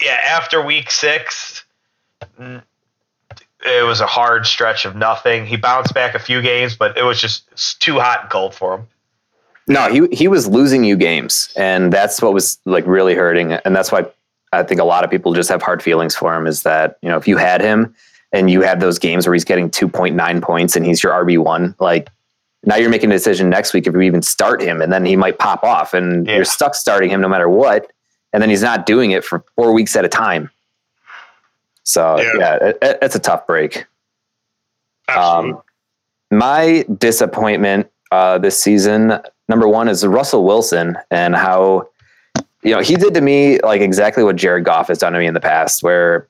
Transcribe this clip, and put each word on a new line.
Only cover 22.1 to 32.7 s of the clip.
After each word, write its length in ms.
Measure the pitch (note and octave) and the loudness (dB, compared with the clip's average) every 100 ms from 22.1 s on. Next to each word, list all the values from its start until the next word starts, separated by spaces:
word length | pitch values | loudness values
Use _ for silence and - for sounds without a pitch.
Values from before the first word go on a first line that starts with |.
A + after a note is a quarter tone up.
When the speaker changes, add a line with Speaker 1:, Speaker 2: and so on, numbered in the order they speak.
| _ _ _ _ _ | _ _ _ _ _
Speaker 2:
now 100 | G#2 G#2+ | -2 0
you're 140 | A#2 | 2
making 200 | A2+ A2+ | 2 2
a 40 | |
decision 340 | F#2+ G#2+ F#2 F#2 | 2 0 0 2
next 220 | F#2 - | 0 0
week 140 | F#2+ F2+ | -2 0
if 80 | |
you 60 | F2 | 0
even 200 | F#2 F2 | 2 0
start 380 | - - G#2 B2 | -2 -2 0 0
him, 220 | F2 D#2+ | -2 -2
and 100 | E2 | -2
then 120 | F#2+ | 0
he 100 | F2+ F#2+ | 2 2
might 220 | F#2+ - | 2 0
pop 240 | G#2 F2 | -4 0
off, 320 | A#2 F#2+ D2+ | 0 0 0
and 320 | F2+ F2+ F2 E2+ | -2 -2 -2 0
Speaker 1:
Yeah. 100 | G#2 | 0
Speaker 2:
you're 80 | |
stuck 300 | F2+ - C#3+ | 0 0 -2
starting 340 | - - G2+ F#2 | -2 0 0 0
him 100 | G2 | 0
no 80 | F#2+ | 0
matter 200 | F#2+ F2 | 0 2
what, 440 | G2 C3 - - _ _ _ _ | 4 4 2 -2 _ _ _ _
and 100 | G#2 | -2
then 80 | G#2+ | 0
he's 120 | G2 | 2
not 220 | A#2+ A2+ | 0 -2
doing 280 | F2+ A#2 A2+ | 0 2 2
it 120 | F#2 | 0
for 200 | - E2+ - - | -4 -10 -8 0
four 160 | A#2 | 2
weeks 220 | A2 G#2+ | 2 2
at 100 | G#2+ | 0
a 40 | F2+ | 0
time. 420 | - G#2+ E2+ D2+ _ _ _ _ _ _ - - _ _ _ _ _ | -2 -2 -4 -6 _ _ _ _ _ _ -20 -20 _ _ _ _ _
So, 360 | - F2 E2 D#2 | -4 0 2 2
Speaker 3:
Yeah. 120 | A#2 A2 | 0 0
Speaker 2:
yeah, 160 | F2 D#2 | 0 2
it, 100 | G2 | 0